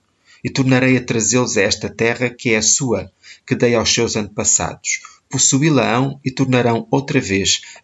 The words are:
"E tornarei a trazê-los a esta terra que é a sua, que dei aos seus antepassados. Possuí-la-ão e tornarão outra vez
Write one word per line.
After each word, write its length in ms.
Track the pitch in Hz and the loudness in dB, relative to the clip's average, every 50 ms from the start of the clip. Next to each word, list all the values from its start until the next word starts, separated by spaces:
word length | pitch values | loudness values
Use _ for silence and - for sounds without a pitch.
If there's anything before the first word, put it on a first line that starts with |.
| _ _ _ _ _ _ - - - | _ _ _ _ _ _ -16 -10 -8
"E 60 | - | -4
tornarei 480 | - - 135 131 131 127 127 131 131 | -2 0 2 4 4 4 4 4 2
a 80 | 123 123 | 2 0
trazê-los 520 | - 110 117 110 - - 127 123 113 - | -2 -2 -2 0 0 2 0 0 0 0
a 60 | 107 95 | 0 0
esta 280 | 104 98 - - 101 | 0 0 -4 -8 -8
terra 400 | 98 - 113 117 117 117 127 123 | -4 -2 -2 -2 0 -2 -4 -4
que 200 | 120 - - 123 | -4 -4 -2 0
é 80 | 110 110 | 0 2
a 40 | 107 | 2
sua, 480 | - - - 143 127 110 95 90 92 - _ _ - - - _ | 2 0 0 0 -2 -2 -4 -4 -8 -14 _ _ -20 -20 -20 _
que 120 | - 131 | -6 -2
dei 180 | 123 127 120 120 | 0 2 2 2
aos 180 | 113 107 - - | 2 2 0 0
seus 220 | - 117 - - | 0 0 0 -2
antepassados. 880 | 113 104 98 - - 107 - - - 90 78 76 - - - - - - - - _ _ _ | -4 -6 -6 -6 -4 0 0 0 0 -2 -4 -8 -8 -8 -6 -6 -6 -8 -14 -20 _ _ _
Possuí-la-ão 920 | - 135 - - - 131 143 160 151 131 110 107 110 123 135 139 139 - - | -2 0 2 2 2 2 2 2 2 2 2 2 0 0 -2 -2 -4 -6 -6
e 60 | 131 131 | -6 -4
tornarão 560 | - 135 131 127 127 120 120 117 113 110 - | -2 0 2 2 2 2 2 0 0 -2 -2
outra 300 | - 139 135 - - 143 | -2 -2 -2 0 -2 -2
vez 400 | 120 95 95 98 95 90 - - - - - - | 0 0 0 0 0 0 -2 -2 -4 -10 -20 -10